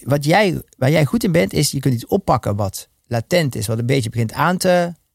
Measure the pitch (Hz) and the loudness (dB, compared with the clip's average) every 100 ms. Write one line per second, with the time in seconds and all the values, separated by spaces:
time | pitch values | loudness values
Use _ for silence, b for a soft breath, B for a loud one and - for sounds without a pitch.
0 | - 147 143 185 202 139 - _ 131 165 | -2 0 2 2 2 0 -8 _ 2 4
1 | 147 - - 165 196 - 143 139 139 117 | 2 2 2 2 0 0 -2 0 -2 -2
2 | - 202 - 127 113 101 98 - - _ | -2 -4 0 0 0 -2 -4 -6 -16 _
3 | _ 117 - 175 147 110 107 113 120 139 | _ -6 0 0 0 -2 -4 -4 0 0
4 | 113 113 110 139 156 185 185 180 175 170 | -2 -2 -4 0 0 2 2 2 0 -6
5 | _ | _